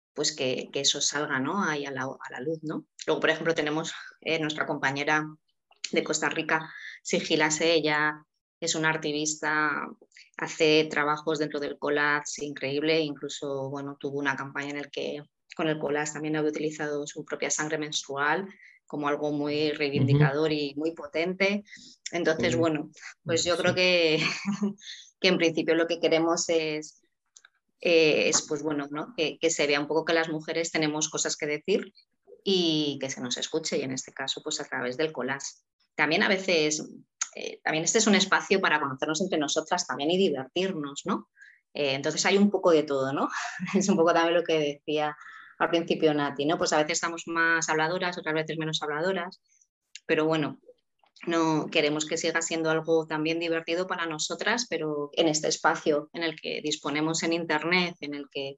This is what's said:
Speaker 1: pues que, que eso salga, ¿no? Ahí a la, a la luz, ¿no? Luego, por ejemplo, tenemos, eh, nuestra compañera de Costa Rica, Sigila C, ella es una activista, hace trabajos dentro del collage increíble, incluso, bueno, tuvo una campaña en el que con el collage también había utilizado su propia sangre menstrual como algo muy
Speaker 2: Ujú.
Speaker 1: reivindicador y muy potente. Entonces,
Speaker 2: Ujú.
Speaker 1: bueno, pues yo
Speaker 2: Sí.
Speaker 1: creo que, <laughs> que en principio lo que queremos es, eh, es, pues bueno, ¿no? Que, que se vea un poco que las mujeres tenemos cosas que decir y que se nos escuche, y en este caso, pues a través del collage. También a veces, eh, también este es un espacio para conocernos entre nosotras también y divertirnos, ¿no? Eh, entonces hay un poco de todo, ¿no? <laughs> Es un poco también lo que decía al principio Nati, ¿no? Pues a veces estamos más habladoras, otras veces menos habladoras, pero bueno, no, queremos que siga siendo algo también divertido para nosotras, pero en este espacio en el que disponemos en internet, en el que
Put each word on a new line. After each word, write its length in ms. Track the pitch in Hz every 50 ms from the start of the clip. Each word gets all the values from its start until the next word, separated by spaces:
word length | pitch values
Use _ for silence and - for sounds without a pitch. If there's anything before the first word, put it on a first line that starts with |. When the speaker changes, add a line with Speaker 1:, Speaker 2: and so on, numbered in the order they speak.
| _ _ -
Speaker 1:
pues 200 | 143 147 - -
que, 360 | - 135 127 131 139 - -
que 80 | - 139
eso 220 | 139 - - 143
salga, 380 | - - 143 147 147 139 139 131
¿no? 220 | 135 151 185 202
Ahí 220 | 185 160 151 147 139
a 60 | 139
la, 140 | 135 131 131
a 260 | 135 - - - 135
la 100 | 135 123
luz, 200 | 131 160 165 156
¿no? 240 | 156 151 151 - - _ _ - -
Luego, 140 | 165 151 143
por 80 | 156 151
ejemplo, 260 | 160 156 165 165 165
tenemos, 380 | 160 151 151 151 160 165 - - - - - - _
eh, 160 | - 147 160 160
nuestra 260 | 151 151 156 147 143
compañera 600 | - 147 147 143 135 139 139 147 151 156 156 156 156 156 - _ _ _ _ _ _ _ _ - -
de 100 | - 160
Costa 280 | 160 - 156 - 160 143
Rica, 420 | - 160 156 - 160 160 - - - - - - - -
Sigila 480 | - - 214 196 - - 165 151 156 156
C, 240 | 156 - 165 165 170
ella 500 | 156 147 151 151 151 151 151 156 151 - _ _ _ _ _ _ -
es 140 | 170 160 -
una 140 | 160 156 160
activista, 1000 | 160 156 160 151 147 151 156 151 156 - 156 151 151 151 151 147 143 143 143 - - _ - _ _ - - _ - -
hace 500 | 160 156 - - 160 151 156 156 156 156
trabajos 480 | - 147 147 147 151 151 - 160 160 147
dentro 220 | 151 147 147 143
del 180 | 143 143 143 -
collage 680 | 143 147 147 147 147 147 147 147 - - - - 147
increíble, 520 | 147 143 - 135 135 139 147 156 160 160 165
incluso, 680 | 151 143 139 - 147 143 - - 147 143 139 135 135 135
bueno, 300 | 143 139 139 139 143 -
tuvo 180 | - 139 139 143
una 180 | 143 135 135
campaña 340 | 139 139 143 143 143 139 143
en 80 | 143 147
el 120 | 147 156
que 320 | - 147 139 139 147 147 151 _ _ _ _ - -
con 140 | - 165 156
el 100 | 151 156
collage 360 | 143 143 147 147 151 151 151
también 220 | 147 156 151 156
había 120 | 156 151 151
utilizado 580 | 151 151 151 156 156 156 151 147 147 143 147
su 200 | - - 156 143
propia 240 | - 151 - 143 143
sangre 260 | - - 151 151 160
menstrual 720 | 151 151 151 147 - - - 139 139 143 147 165 190 202 - - - - - _ _ _
como 220 | - 151 147 147 143
algo 240 | 147 139 147 151
muy 360 | 151 147 147 147 147 147 156 147
Speaker 2:
Ujú. 100 | 147 151
Speaker 1:
reivindicador 760 | 147 139 143 143 127 120 139 147 147 135 139 151 160 156
y 200 | 156 151 147 139 135
muy 160 | 143 156 165
potente. 720 | 165 170 147 - - 160 170 185 185 185 196 196 208 208 - - - - - - - _ - -
Entonces, 420 | - 175 165 156 165 - - 170 165
Speaker 2:
Ujú. 60 | 165
Speaker 1:
bueno, 300 | 165 160 156 147 156 - - - - - - _ -
pues 200 | 139 - - -
yo 120 | 175 170
Speaker 2:
Sí. 60 | 170
Speaker 1:
creo 120 | 180 180 175
que, 500 | 185 180 180 180 175 165 156 156 156 156 160 - - -
<laughs> 340 | 202 202 - 208 196 - - - - - - - _ _ -
que 80 | - 185
en 100 | 180 165
principio 360 | 170 160 160 175 156 165 160
lo 140 | 165 165 170
que 100 | 170 165
queremos 500 | 165 160 165 160 165 165 170 175 - -
es, 540 | 165 165 156 156 151 151 151 - - _ _ _ _ _ _ _ _ - _ - _ _ _ _ _ -
eh, 480 | - 180 170 165 156 151 131 113 92 123
es, 140 | 156 - - -
pues 140 | 156 143
bueno, 240 | 147 156 147 143 139 143
¿no? 220 | 147 151 165 - -
Que, 220 | - 156 135 - -
que 120 | 165 160
se 160 | 156 - 147
vea 140 | 143 143 143
un 80 | 147 151
poco 160 | 151 160 160
que 80 | 170
las 160 | 165 165 160 165
mujeres 420 | 151 156 156 165 156 165 170 -
tenemos 380 | - 160 156 151 151 156 156 160
cosas 280 | - 147 - 151 -
que 100 | - 156
decir 460 | 147 147 151 - 185 208 - - - _ _ _ _ _ _ _ - - - -
y 540 | 196 190 180 170 160 156 151 151 143 135 131
que 100 | 135 131
se 100 | - -
nos 160 | 127 123 - -
escuche, 400 | - - - 160 156 - 185 147
y 40 |
en 80 | 131 135
este 200 | - 254 - -
caso, 280 | - - 135 - - 147
pues 180 | - 156 - -
a 40 | 143
través 320 | - 135 131 123 123 123
del 140 | 151 160 156
collage. 340 | 156 131 123 139 139 139 - - - _ _ _ _ _ _ _ -
También 260 | - 151 147 165 202
a 60 | 226 220
veces, 580 | 190 185 190 190 175 156 151 151 151 156 - - - - - _ _ - - - -
eh, 240 | - - - - - -
también 180 | - 156 160
este 160 | 170 - - 226
es 80 | 214
un 80 | 220 208
espacio 460 | 214 208 - 160 170 - - 196 190
para 180 | 190 165 151 147
conocernos 420 | 139 139 135 - 147 151 160 190
entre 180 | 190 - 190 156
nosotras 460 | 147 151 - 156 156 - - 175 -
también 280 | - 123 139 143 160
y 40 | 180
divertirnos, 840 | 185 196 160 - 127 127 - - 175 190 190 175 156 143 139 143 - -
¿no? 220 | 190 240 - - _ _ - - - - _ _ _ -
Eh, 200 | - 147 135 135
entonces 300 | 139 147 156 147 - -
hay 120 | 185 196 196
un 120 | 202 202
poco 180 | - 185 - 180
de 140 | 160 151 151
todo, 280 | 147 139 135 131 135
¿no? 160 | 139 180 254 - - - - - - -
<laughs> 160 | 185 - 202
Es 140 | 196 - 202
un 80 | 175
poco 180 | 165 165 170 165
también 200 | 170 165 170 175
lo 80 | 175 170
que 140 | - 160 156
decía 560 | 147 143 143 - - 156 151 151 151 147 151 - - - - - - - - -
al 120 | 165 -
principio 420 | 170 165 165 - 170 - 160 151
Nati, 320 | 147 147 143 139 - - 139
¿no? 140 | 156 175 165
Pues 160 | 180 156 165
a 20 |
veces 160 | 151 151 156
estamos 300 | 165 - 175 165 165 170 -
más 440 | 170 165 165 165 165 165 165 160 160
habladoras, 480 | 156 156 156 160 185 180 180 180 180 180
otras 160 | 160 156 156
veces 240 | 160 160 160 156 160
menos 240 | 156 156 156 -
habladoras, 580 | 151 151 147 151 170 190 190 175 170 190 - _ _ _ _ _ _ _ _ _ _ _ - - _
pero 220 | - 160 156 156
bueno, 340 | 160 160 156 135 - - - _ - - _ _ _ _ _ _ _ _ - -
no, 400 | 170 170 170 160 160 156 151 - -
queremos 320 | - 160 147 147 151 151 151
que 140 | - 170 165
siga 240 | - 165 165 165
siendo 260 | 160 - 165 165 160 160
algo 360 | 160 160 160 165 165 160 156
también 340 | 160 156 151 151 160 165 170
divertido 460 | 170 165 165 165 165 165 170 180 180
para 180 | 190 185 175 165
nosotras, 600 | 165 156 156 - - 170 165 - 208 226 247 - -
pero 400 | 170 160 156 156 147 147 143 143 -
en 140 | - 170 160
este 200 | 151 156 156 151
espacio 640 | - - - 156 160 - - 165 147 147 151 -
en 120 | - 175 165
el 120 | 160 160 160
que 220 | - 160 - -
disponemos 600 | 147 151 147 - - 147 143 151 156 160 160 160
en 100 | 170 165
internet, 640 | 165 170 165 165 151 151 156 170 180 185 180 170 170 -
en 120 | 147 147 143
el 120 | 143 131 -
que 260 | - 143 139 139 139